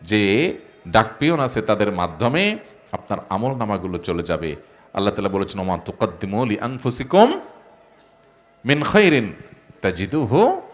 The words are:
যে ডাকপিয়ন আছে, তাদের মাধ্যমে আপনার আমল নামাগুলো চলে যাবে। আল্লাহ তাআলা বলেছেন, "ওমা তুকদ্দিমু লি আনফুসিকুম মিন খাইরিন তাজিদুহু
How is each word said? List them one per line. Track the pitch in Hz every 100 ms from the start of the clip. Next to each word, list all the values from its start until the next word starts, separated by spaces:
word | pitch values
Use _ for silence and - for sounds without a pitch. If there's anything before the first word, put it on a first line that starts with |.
যে | 85 107 101 104 147 - - - 85
ডাকপিয়ন | 110 110 - 147 165
আছে, | 131 123
তাদের | 107 104 104
মাধ্যমে | 92 90 78 120 147 202 214 - - _
আপনার | 101 - 101 -
আমল | 95 120 135
নামাগুলো | 110 98 90 87
চলে | - 85
যাবে। | 85 80 80 71 - _ _
আল্লাহ | - 101
তাআলা | 98 98
বলেছেন, | 98 95 98
"ওমা | 92 87 -
তুকদ্দিমু | 95 110 82 95 101 123
লি | 104
আনফুসিকুম | 120 127 131 117 131 180 233 370 - - - _ _ _ _ _ _ _ _ _ 120
মিন | 143
খাইরিন | 143 208 202 147 107 - - - _ -
তাজিদুহু | 101 85 95 151 123 131 233 381 -